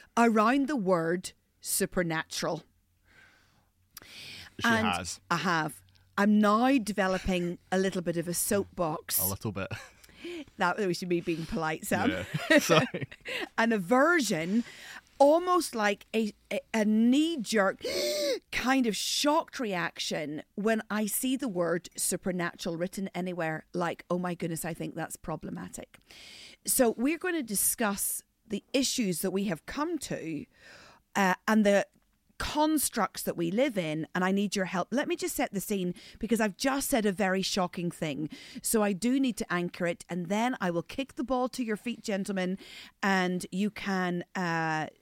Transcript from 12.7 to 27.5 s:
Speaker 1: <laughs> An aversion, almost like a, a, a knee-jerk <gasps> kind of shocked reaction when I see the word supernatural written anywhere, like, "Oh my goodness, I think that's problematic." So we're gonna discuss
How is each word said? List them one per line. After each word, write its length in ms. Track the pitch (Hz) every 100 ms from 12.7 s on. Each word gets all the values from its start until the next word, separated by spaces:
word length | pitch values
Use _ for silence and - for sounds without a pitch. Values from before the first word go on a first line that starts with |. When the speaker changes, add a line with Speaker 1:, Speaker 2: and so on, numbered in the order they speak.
| 156 - - - - -
Speaker 1:
<laughs> 320 | - 359 -
An 140 | 226
aversion, 920 | 220 170 254 311 349 208 165 165 226 - - - - - -
almost 580 | 285 330 359 359 - 233
like 300 | 208 202 -
a, 200 | 220 214 - -
a, 80 | 202 -
a 100 | 226
knee-jerk 1000 | 214 214 233 269 320 320 190 214 190 - 508 - 587 587
<gasps> 340 | 587 453 -
kind 340 | - 240 269 233
of 120 | 185
shocked 640 | - - 285 320 - -
reaction 840 | 226 175 165 - - - 147 151 - -
when 260 | 208 226 -
I 160 | 208 208
see 320 | - 262 262
the 100 | 269
word 420 | 180 170 175 - -
supernatural 800 | - 180 196 180 170 - 190 165
written 340 | 180 - 196 175
anywhere, 500 | 185 175 160 156 -
like, 300 | 175 170 - -
"Oh 100 | 180
my 140 | 180 170
goodness, 300 | 170 160 165
I 80 |
think 220 | 151 160 -
that's 200 | 160 -
problematic." 840 | - 156 - 175 180 - - - - - - - - - -
So 280 | - 233 -
we're 200 | 269 330
gonna 260 | 370 330
discuss 800 | 220